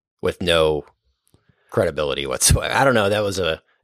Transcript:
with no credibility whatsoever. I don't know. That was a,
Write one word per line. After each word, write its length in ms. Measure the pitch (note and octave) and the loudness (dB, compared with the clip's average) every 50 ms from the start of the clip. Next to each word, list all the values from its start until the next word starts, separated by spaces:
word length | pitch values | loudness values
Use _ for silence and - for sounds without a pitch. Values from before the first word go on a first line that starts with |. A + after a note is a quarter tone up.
| _ _ _ _ | _ _ _ _
with 220 | - F2+ - - | -6 -6 -4 -2
no 420 | F#2 F2 E2+ E2 D#2+ D#2 D#2 D2 - - - _ _ _ _ _ _ _ _ _ _ _ _ _ _ _ | 0 2 2 4 4 2 0 -2 -6 -10 -18 _ _ _ _ _ _ _ _ _ _ _ _ _ _ _
credibility 560 | - - F#2+ E2+ D2 D2 D2+ C#2+ C2 C#2 C#2+ | -2 -2 -2 0 -2 -4 -4 -4 -4 -6 -6
whatsoever. 480 | C2+ B1+ - - - - - - - - | -6 -4 0 2 2 2 2 0 -2 0
I 100 | A#2 C#3 | 2 2
don't 100 | C#3 B2 | 2 2
know. 140 | A2 G2+ G2 | 2 2 2
That 120 | G#2 G#2+ | 0 -2
was 160 | G#2+ G2+ F#2 F#2+ | -2 -2 -4 -2
a, 240 | F2 D#2+ D#2+ - - _ _ _ | -2 -2 -4 -6 -8 _ _ _